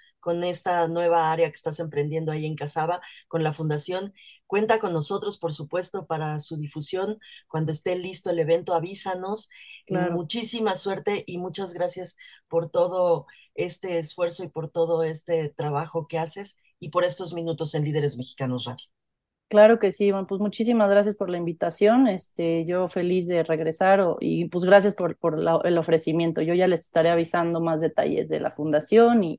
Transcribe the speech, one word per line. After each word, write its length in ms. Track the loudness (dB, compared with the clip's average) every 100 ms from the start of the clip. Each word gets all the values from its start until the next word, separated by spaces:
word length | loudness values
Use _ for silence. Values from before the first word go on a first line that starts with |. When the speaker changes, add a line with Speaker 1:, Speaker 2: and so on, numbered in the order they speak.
| _ _
Speaker 1:
con 240 | -4 -2
esta 420 | -4 -4 -2 0 0
nueva 440 | 2 2 4 2
área 160 | 2 0
que 60 | -2
estás 240 | -8 -6
emprendiendo 500 | -4 -4 -2 -2 -2
ahí 160 | -4 -4
en 80 |
Casaba, 460 | -6 -6 -4 -2 -2 -8 -20 -8
con 140 | -2
la 100 | -2
fundación. 600 | -2 -2 -2 -4 -6 -6 -12 -20 -20 -4
Cuenta 320 | 0 2 2
con 140 | 0
nosotros, 440 | -2 -2 -4 -6 -6
por 140 | -6
supuesto, 540 | -6 -6 -6 -6 -8 -6
para 320 | -4 -4 -6
su 180 | -8 -8
difusión. 600 | -8 -8 -6 -4 -4 -6 -12 -20 _
Cuando 240 | -4 -2
esté 240 | -4 -4 -4
listo 340 | -6 -8 -4
el 80 | 0
evento, 360 | 2 0 2
avísanos. 720 | -2 -2 -6 -8 -6 -6 -8 -10 -18 -20 -18 -6
Speaker 2:
Claro. 260 | -2 -2
Speaker 1:
Muchísima 640 | -2 -4 -6 -6 -4 -2 -2
suerte 480 | -4 -4 -2 -4 -4
y 120 | -8
muchas 340 | -8 -8 -8
gracias 420 | -4 -4 -4 -12 -16 -20 -20 _
por 220 | -4 -2
todo 560 | 0 0 2 2 2 -2 -20 _
este 440 | -6 -6 -6 -6 -4
esfuerzo 460 | -4 -4 -4 -4
y 40 | -8
por 220 | -8 -6
todo 320 | 0 0 2
este 460 | 0 -4 -2 -2 -2
trabajo 580 | -4 -4 -4 -4 -6 -6
que 120 | -4
haces 380 | -4 -8 -14 -16 _ _
y 120 | -6
por 140 | 0
estos 300 | 0 0 -8
minutos 400 | -6 -4 -4 -4
en 100 | -2
Líderes 320 | -2 0 -2 -4
Mexicanos 500 | -10 -8 -6 -4 -6
Radio. 200 | -10 -16 _ _ _ _ _ 2
Speaker 2:
Claro 300 | 8 8 8
que 120 | 2
sí, 200 | 2 0
bueno, 160 | 0 -2
pues 140 | -4
muchísimas 480 | -4 -2 0 4 6
gracias 260 | 6 4
por 140 | 0 -4
la 80 | -4
invitación. 720 | -4 -4 -4 2 4 6 4
Este, 560 | 2 -6 -4 0 0
yo 240 | 0 -2 -2
feliz 380 | -2 0 0 2
de 140 | 0
regresar 580 | 2 0 0 2 4 6
o, 160 | 4 0
y 280 | 0 -2 -2
pues 160 | 0
gracias 300 | 6 8 6
por, 240 | 2 -2 -2
por 200 | -2 0
la, 220 | 2 2
el 120 | 2 2
ofrecimiento. 640 | 4 2 2 0 0 0
Yo 140 | 0
ya 120 | 2 2
les 120 | 2 0
estaré 240 | 2 4
avisando 500 | 2 2 0 0 0
más 220 | 0 0
detalles 480 | 0 0 0 0 -2
de 100 | -2
la 120 | -4
fundación 680 | -4 -2 0 4 6 6 6
y, 140 | 2